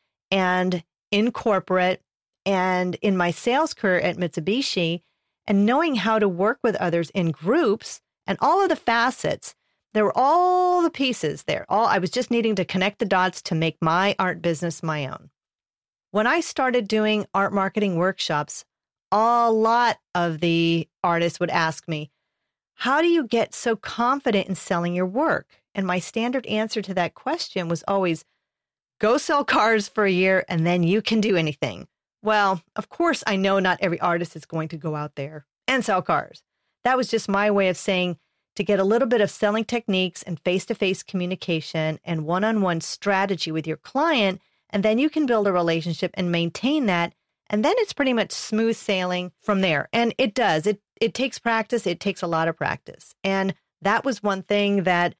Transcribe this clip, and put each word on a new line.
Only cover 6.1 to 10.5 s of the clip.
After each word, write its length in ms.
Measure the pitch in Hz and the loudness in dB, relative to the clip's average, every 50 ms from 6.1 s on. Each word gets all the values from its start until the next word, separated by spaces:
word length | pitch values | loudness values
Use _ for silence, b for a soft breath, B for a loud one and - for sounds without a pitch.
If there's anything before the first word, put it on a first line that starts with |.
| 220 220 | 2 2
to 100 | 214 196 | 2 2
work 300 | 175 170 190 214 254 - - | 2 0 0 0 0 0 0
with 140 | 233 196 | -2 0
others 340 | - 185 175 165 170 165 - | 0 0 0 0 0 -2 -2
in 200 | - 190 175 165 | -2 -2 -2 -2
groups 680 | 151 - 160 180 254 339 330 220 202 226 - - - - _ _ _ _ _ | -2 -2 -2 0 2 2 2 2 0 -2 -4 -10 -16 -16 _ _ _ _ _
and 100 | - 196 - | -8 -4 0
all 220 | - 277 339 392 403 | 2 2 4 4 2
of 60 | 359 | 2
the 80 | 330 | 0
facets. 800 | - - - 226 233 233 262 247 - - 156 151 - - - - _ _ _ _ _ _ _ - | 0 0 0 0 2 2 0 -2 -2 -4 -4 -4 -4 -8 -14 -20 _ _ _ _ _ _ _ -2
There 120 | 214 214 | 0 0
were 120 | 190 - | 2 2
all 640 | 233 254 277 311 349 359 359 | 2 2 4 4 4 4 4